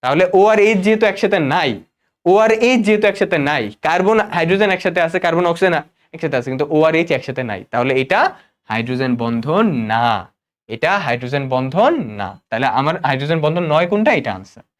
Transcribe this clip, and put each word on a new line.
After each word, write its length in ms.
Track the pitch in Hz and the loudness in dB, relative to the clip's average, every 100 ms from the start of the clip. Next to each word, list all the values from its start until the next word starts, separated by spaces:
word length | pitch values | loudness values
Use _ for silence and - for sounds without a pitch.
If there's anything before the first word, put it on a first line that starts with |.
তাহলে 200 | 127 147 180 | 0 2 2
ওআরএইচ 460 | 185 208 214 208 214 190 | 4 4 4 4 4 2
যেহেতু 200 | 220 214 | 2 2
একসাথে 280 | 196 220 190 143 | 0 0 0 0
নাই, 180 | 160 151 104 - _ _ _ 175 | 0 -2 -4 -12 _ _ _ 2
ওআরএইচ 540 | 196 220 220 240 254 202 | 4 4 4 4 2 2
যেহেতু 180 | 208 214 | 2 2
একসাথে 300 | 196 190 170 143 | 0 -2 0 0
নাই, 140 | 147 107 - | -2 -4 -6
কার্বন 360 | 156 175 185 220 214 175 | -2 0 2 2 0 -2
হাইড্রোজেন 340 | 165 196 208 185 | 0 2 2 0
একসাথে 240 | 185 180 | -2 0
আছে, 160 | 165 175 | 0 0
কার্বন 260 | 175 165 175 | 0 2 0
অক্সিজেন 240 | 170 190 160 - _ _ | 2 2 0 -4 _ _
একসাথে 220 | 160 160 135 | -8 -4 -4
আছে, 120 | 131 | -4
কিন্তু 140 | 131 143 151 | -4 0 2
ওআরএইচ 340 | 156 160 170 | 4 2 0
একসাথে 320 | 135 - 131 | -2 -2 -8
নাই, 180 | 123 101 - | -6 -8 -6
তাহলে 200 | 117 127 131 | -2 0 0
এটা 160 | 131 196 359 - _ _ _ | 0 0 0 -4 _ _ _
হাইড্রোজেন 420 | 110 117 127 131 123 | -6 -4 -4 -2 -2
বন্ধন 500 | 117 117 123 170 226 139 107 | -2 -4 -2 0 0 -2 -2
না, 160 | 113 120 107 87 _ _ _ _ | 0 0 -2 -6 _ _ _ _
এটা 220 | 113 156 196 156 | -4 -2 -2 -2
হাইড্রোজেন 380 | 120 123 143 135 | -6 -4 -6 -2
বন্ধন 440 | 131 131 156 240 330 139 104 | -4 -2 0 2 0 -6 -8
না। 100 | 95 101 _ | -10 -10 _
তাহলে 180 | 113 131 120 | -4 -2 0
আমার 160 | 143 165 143 | -2 -2 -2
হাইড্রোজেন 320 | 135 143 165 151 | -4 -2 -2 0
বন্ধন 180 | 170 170 | -2 0
নয় 140 | 151 175 | 0 0
কোনটা? 200 | 208 226 214 | 0 0 0
এটা 120 | 123 95 | -2 -8
আনসার। 280 | 95 - _ | -12 -20 _